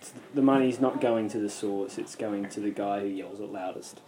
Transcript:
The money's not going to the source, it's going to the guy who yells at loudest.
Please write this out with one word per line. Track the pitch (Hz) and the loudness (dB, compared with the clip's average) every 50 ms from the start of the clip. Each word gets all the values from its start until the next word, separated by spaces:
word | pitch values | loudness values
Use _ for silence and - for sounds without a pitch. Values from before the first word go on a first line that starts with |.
| - - - - - - - | -18 -18 -16 -18 -16 -4 2
The | 143 | 4
money's | 135 139 135 135 131 127 120 - | 6 6 8 8 6 4 4 4
not | 131 127 127 139 | 2 2 2 4
going | 131 120 117 113 110 104 | 4 4 4 4 2 0
to | 113 113 | 0 -2
the | 104 101 | -2 -2
source, | - - - 101 98 98 98 98 - 117 | -2 -4 -4 -2 -2 -2 -2 -4 -6 -8
it's | - - - | -10 -8 -8
going | - 113 107 104 101 98 98 | -6 -4 -4 -2 -4 -4 -6
to | - 107 | -6 -4
the | 104 104 | -4 -2
guy | 98 107 101 101 101 101 | -2 -2 -2 -2 0 0
who | 101 98 | 0 -2
yells | 95 95 95 90 98 101 | -4 -4 -6 -8 -10 -10
at | 104 98 | -10 -8
loudest. | 98 98 92 92 - - - - - - - | -8 -6 -6 -6 -6 -8 -10 -14 -16 -18 -20